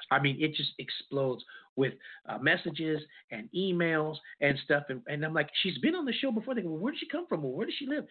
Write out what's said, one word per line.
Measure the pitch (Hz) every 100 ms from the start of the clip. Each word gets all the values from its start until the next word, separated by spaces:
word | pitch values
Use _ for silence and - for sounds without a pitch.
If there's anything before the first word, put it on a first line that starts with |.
| -
I | 139
mean, | 143 135
it | 156
just | - - -
explodes | 135 - - 139 135 120 - - - -
with, | 135 - - - -
uh, | 110
messages | 139 175 170 151 160 156 - - -
and | 113 117
emails | 175 190 175 170 156 156 151 - -
and | 143 139
stuff. | - 147 143
And, | 127 -
and | 147 156
I'm |
like, | 160 147 -
"She's | 190 139
been | 302 359
on | 277
the |
show | 226 277
before." | 220 240 240
They |
go, | 175
"Well, | 156
where | 226
did | 320
she | -
come | 302 349
from? | 175
Well, | 139
where | 139 254
does | -
she | 269
live?" | 294 -